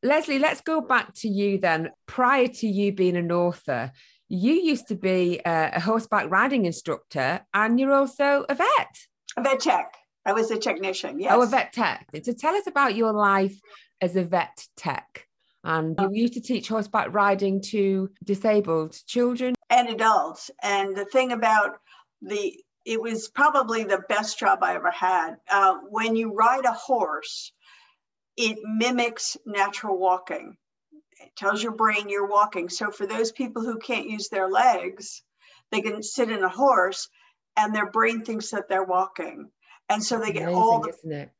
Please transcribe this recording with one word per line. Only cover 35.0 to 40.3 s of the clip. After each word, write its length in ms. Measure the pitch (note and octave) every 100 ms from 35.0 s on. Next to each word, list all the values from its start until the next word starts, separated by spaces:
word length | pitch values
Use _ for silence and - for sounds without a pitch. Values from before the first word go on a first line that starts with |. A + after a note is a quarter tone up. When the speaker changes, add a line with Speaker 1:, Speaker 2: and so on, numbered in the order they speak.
| G#3+ - _ _ _ _ _
Speaker 2:
they 100 | A3
can 220 | G#3+ G#3
sit 280 | G#3+ - A3+
in 120 | G#3+
a 60 | F#3
horse 600 | F#3 C#4 A3+ F3+ F#3+ - _ _ _ _ -
and 180 | G#3+
their 160 | G#3+ G#3
brain 340 | A3 A3+ A#3
thinks 260 | A3+ A3 -
that 180 | G#3 G3
they're 160 | F#3+
walking. 640 | F#3+ F3+ F#3+ - D#3+ D3 D3 _ _ _ _
And 140 | G#3
so 160 | G#3+ A3+
they 120 | A3